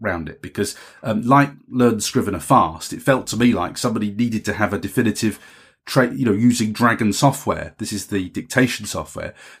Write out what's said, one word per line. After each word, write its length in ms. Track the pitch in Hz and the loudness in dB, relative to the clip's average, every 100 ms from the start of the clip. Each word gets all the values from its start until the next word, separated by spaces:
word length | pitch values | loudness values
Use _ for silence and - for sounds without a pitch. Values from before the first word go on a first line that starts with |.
round 280 | 107 87 78 | -6 -6 -8
it 140 | 78 | -12
because, 320 | - - 101 - - - | -10 -4 -4 -6 -18 -10
um, 180 | - 107 | -4 -2
like 280 | 120 139 143 - - | 4 4 4 -2 -6
Learn 320 | 127 123 107 | 2 2 2
Scrivener 400 | - 127 104 90 | -2 -2 -2 -2
Fast, 520 | - 123 82 80 - | 2 4 4 -2 -10
it 100 | - | -4
felt 260 | - 131 - | 0 0 0
to 80 | 110 | 2
me 160 | 123 | 2
like 260 | 95 87 - | 2 -2 -4
somebody 320 | 120 110 104 | -4 -2 -4
needed 340 | 101 120 110 104 | -2 -2 -2 -4
to 80 | |
have 180 | 98 104 | -2 0
a 60 | 101 | -2
definitive 600 | 98 - 117 104 110 - - - _ _ | -4 0 0 0 -2 -4 -12 -20 _ _
tra-, 280 | - 143 123 | -4 0 2
you 120 | 135 | 2
know, 80 | 120 | 0
using 400 | 101 120 120 110 | 4 4 4 0
Dragon 400 | 107 120 113 110 | 2 2 2 0
software. 640 | 101 139 - - 80 80 - | 2 2 2 -2 -4 -6 -10
This 140 | 104 | -8
is 140 | 101 - | -8 -4
the 220 | 101 90 | -4 -4
dictation 560 | 98 - - 123 - 104 | -8 -2 2 2 0 -8
software. 480 | 90 76 - 82 - - - | -8 -8 -10 -12 -12 -20 -6